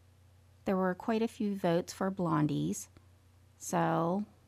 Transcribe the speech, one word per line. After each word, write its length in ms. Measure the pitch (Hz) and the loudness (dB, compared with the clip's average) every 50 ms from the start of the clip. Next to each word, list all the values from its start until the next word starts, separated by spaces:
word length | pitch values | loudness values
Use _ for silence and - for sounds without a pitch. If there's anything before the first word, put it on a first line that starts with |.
| - - - _ - - - - - - - - - | -20 -20 -20 _ -20 -20 -20 -20 -20 -20 -20 -8 -2
There 120 | 220 196 | 0 0
were 200 | 185 185 185 180 | 2 2 0 0
quite 260 | 180 - - 226 220 | -2 -2 -2 0 0
a 80 | 226 226 | 0 -2
few 260 | - - 220 202 202 | -2 -2 -2 -2 -2
votes 380 | 196 - 175 170 175 180 - - | 0 2 2 2 2 0 -2 -4
for 180 | - 196 190 | -4 -2 -2
Blondies, 760 | 190 - 180 165 160 151 151 147 143 147 147 165 202 - - - - - - - - _ _ - - - - - _ - | -2 0 0 2 2 2 2 2 2 0 -2 -2 -2 -4 -8 -14 -18 -20 -20 -20 -20 _ _ -20 -20 -20 -20 -20 _ -16
so 680 | - - - 170 165 165 165 165 165 170 180 202 208 - - - - | -8 -2 0 2 2 2 2 2 0 0 0 -2 -4 -6 -12 -20 -20